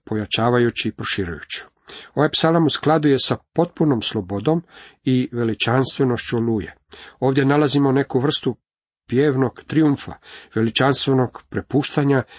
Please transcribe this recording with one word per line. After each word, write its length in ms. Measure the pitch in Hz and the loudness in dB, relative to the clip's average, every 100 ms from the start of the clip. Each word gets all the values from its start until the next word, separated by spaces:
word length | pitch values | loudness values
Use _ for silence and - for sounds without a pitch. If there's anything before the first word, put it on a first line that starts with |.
pojačavajući 840 | - 110 104 - 113 120 120 - 113 | -4 -6 -4 -2 2 2 2 0 -6
i 40 | |
proširujući. 720 | - 107 - 90 76 - - - _ - - - | -6 -6 -4 -6 -8 -12 -14 -14 _ -20 -20 -8
Ovaj 160 | - 147 | -2 0
psalam 360 | - 160 170 156 | 2 2 4 2
u 40 | |
skladu 380 | - 147 156 147 | 2 2 2 4
je 100 | 131 | 2
sa 180 | - 120 _ | 0 -4 _
potpunom 480 | - 175 - 156 120 | -4 -2 0 0 0
slobodom 600 | - 110 92 101 123 170 - - - _ | -2 -6 -6 -4 -2 -2 -4 -18 -20 _
i 240 | - 127 127 | -2 0 -2
veličanstvenošću 1040 | 120 117 107 - 127 127 - 131 117 - 120 | -2 -2 -2 0 2 0 0 0 -2 -4 -2
oluje. 400 | 117 110 85 - _ - - - | -2 -2 -6 -14 _ -20 -20 -4
Ovdje 240 | 127 139 | 0 2
nalazimo 480 | 135 147 147 143 139 | 4 4 2 2 2
neku 280 | 131 127 127 | 2 0 0
vrstu 360 | 139 - 135 113 _ _ _ _ - | 0 -2 -4 -8 _ _ _ _ -4
pjevnog 520 | 123 147 131 127 - - | 0 2 2 -2 -4 -4
trijumfa, 460 | 139 156 135 - - - - - | 2 2 0 -6 -18 -20 -20 -8
veličanstvenog 880 | 110 113 - 135 131 - 131 123 - - | -2 0 2 2 2 2 2 0 -4 -10
prepuštanja 720 | 104 - 135 - - 139 135 - | -8 -2 -2 0 0 2 2 -2